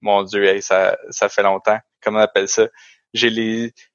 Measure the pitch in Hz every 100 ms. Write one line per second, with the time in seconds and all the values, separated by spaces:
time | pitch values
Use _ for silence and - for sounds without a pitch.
0 | 107 101 95 101 98 98 - 95 92 -
1 | - - 101 - 101 98 - 107 _ _
2 | 107 110 107 98 98 - 110 _ - _
3 | _ 110 117 113 110 113 117 _ _